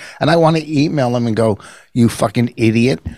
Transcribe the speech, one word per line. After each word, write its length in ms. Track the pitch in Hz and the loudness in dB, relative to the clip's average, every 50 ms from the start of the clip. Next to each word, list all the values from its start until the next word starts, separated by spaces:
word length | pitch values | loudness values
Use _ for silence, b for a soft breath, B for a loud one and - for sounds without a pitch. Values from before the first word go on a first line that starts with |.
| B B B B | B B B B
And 100 | 135 - | -2 0
I 60 | 170 | 2
wanna 240 | 170 165 156 165 160 151 | 4 4 2 2 0 -2
email 520 | 151 156 139 143 170 - 147 127 123 120 | -2 -2 0 0 0 0 -2 -2 0 -2
him 100 | 123 120 | -2 -2
and 100 | 117 107 | -2 0
go, 220 | 110 113 - 101 - B B B B B B B | 0 0 0 0 -2 B B B B B B B
"You 160 | 123 117 113 | 2 2 2
fucking 440 | - - 131 113 - 123 117 123 - | 2 0 -4 -2 0 -2 -2 -2 -2
idiot. 440 | - 117 110 110 117 117 127 143 - - B B | 0 0 0 2 2 2 0 0 -4 -6 B B